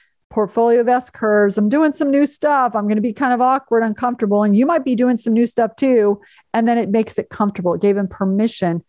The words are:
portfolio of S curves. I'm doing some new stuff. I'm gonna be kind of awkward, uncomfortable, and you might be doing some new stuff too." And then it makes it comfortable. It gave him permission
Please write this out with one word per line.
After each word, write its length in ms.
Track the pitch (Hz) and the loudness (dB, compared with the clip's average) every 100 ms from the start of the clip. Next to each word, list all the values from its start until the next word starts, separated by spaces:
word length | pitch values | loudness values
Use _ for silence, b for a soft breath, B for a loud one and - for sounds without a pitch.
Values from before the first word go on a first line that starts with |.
| b b _ | b b _
portfolio 500 | - 202 - 233 233 | -4 -4 0 2 2
of 80 | 240 | 2
S 200 | 247 254 | 0 -2
curves. 460 | - 220 208 202 196 | -6 0 2 2 2
I'm 100 | 208 | 0
doing 240 | 277 311 | 2 0
some 180 | 285 285 | 0 0
new 160 | 277 285 | 2 0
stuff. 480 | - 294 285 247 | 0 0 0 0
I'm 140 | 208 208 | -2 -2
gonna 120 | 214 | -2
be 120 | 226 | -2
kind 200 | 208 269 | -2 -2
of 80 | 247 | 0
awkward, 420 | 254 269 269 233 | 2 0 0 0
uncomfortable, 600 | 226 214 247 240 208 208 | 0 -2 -4 -2 0 2
and 140 | 208 202 | 2 2
you 100 | 269 | 2
might 180 | 330 | 0
be 100 | 269 | -2
doing 220 | 233 247 233 | 0 0 0
some 160 | 240 | 0
new 140 | 226 240 | 0 0
stuff 300 | - 226 - | 0 -2 0
too." 440 | 269 247 208 202 b b _ | 2 4 2 0 b b _
And 120 | 226 233 | -2 0
then 120 | 233 | 0
it 100 | 202 | 0
makes 300 | 220 220 - | -2 -2 -6
it 100 | - | -8
comfortable. 460 | - 208 202 175 | -4 -4 -2 -4
It 60 | 170 | 0
gave 160 | 202 202 | 0 0
him 120 | 190 | -2
permission 760 | - 190 196 226 - 180 170 | -4 -2 0 -2 -2 -4 -4